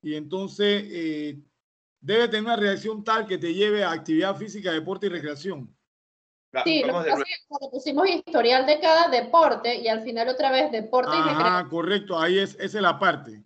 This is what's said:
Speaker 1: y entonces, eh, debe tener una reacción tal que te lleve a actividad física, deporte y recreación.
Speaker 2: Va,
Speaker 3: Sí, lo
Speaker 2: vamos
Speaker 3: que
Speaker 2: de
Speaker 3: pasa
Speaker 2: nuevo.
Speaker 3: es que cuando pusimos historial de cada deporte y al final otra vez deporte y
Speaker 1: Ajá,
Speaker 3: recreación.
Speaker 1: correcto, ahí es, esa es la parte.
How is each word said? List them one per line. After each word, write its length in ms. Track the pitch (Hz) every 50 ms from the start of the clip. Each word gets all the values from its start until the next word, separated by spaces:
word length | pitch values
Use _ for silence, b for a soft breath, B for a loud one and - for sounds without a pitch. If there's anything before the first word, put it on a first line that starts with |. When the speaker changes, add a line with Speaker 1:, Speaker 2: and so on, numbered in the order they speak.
Speaker 1:
y 140 | - 156 151
entonces, 680 | 156 151 147 160 190 196 190 196 196 208 208 202 202 208 202
eh, 480 | - 175 165 160 151 151 151 147 143 139 143 _ _ _ _ _ _ _ _ _ _ _
debe 260 | - 139 202 226 240
tener 160 | 233 220 214 214
una 120 | 226 233
reacción 460 | 214 208 202 196 170 - 220 220 214 208
tal 240 | 226 220 226 214
que 100 | 208 185
te 160 | 170 147 170 165
lleve 300 | 190 202 214 208 208 196
a 60 | 175
actividad 440 | 165 156 139 156 160 160 180 190 196
física, 360 | 143 208 214 - 208 202 185 165
deporte 320 | 160 156 170 196 190 208
y 40 | 196
recreación. 640 | 175 170 143 151 147 139 147 190 180 147 120 107 _ _ _ _ _ _ _ _ _ _ _ _ _ _ _ _ -
Speaker 2:
Va, 100 | 131 -
Speaker 3:
Sí, 160 | 330 - 302
lo 60 | -
Speaker 2:
vamos 160 | 262 - 175 160
Speaker 3:
que 40 | -
Speaker 2:
de 0 |
Speaker 3:
pasa 120 | - 277 277
Speaker 2:
nuevo. 0 | -
Speaker 3:
es 100 | - -
que 80 | _
cuando 240 | _ 294 277 277 262
pusimos 380 | - 262 - 320 269 285 359 392
historial 560 | 349 - - - 320 262 233 233 254 262 262
de 140 | 285 302 302
cada 260 | 349 330 320 330 339
deporte 680 | 339 254 240 226 - - 339 320 240 226 220 - 233 240
y 100 | 233 233
al 140 | 226 220 220 226
final 240 | 254 226 226 233
otra 240 | 247 254 254 - 262
vez 180 | 262 262 - -
deporte 420 | 233 220 214 - - 254 254 -
y 60 | 156
Speaker 1:
Ajá, 120 | 160 156 156
Speaker 3:
recreación. 400 | 151 156 165 180 180 180 175 139
Speaker 1:
correcto, 500 | 156 170 165 175 202 202 202 202 180 165
ahí 200 | 160 170 185 190
es, 160 | 196 185 -
esa 220 | - 196 190 - 214
es 20 |
la 180 | 196 175 160 139
parte. 420 | 196 185 156 120 107 113 110 104 -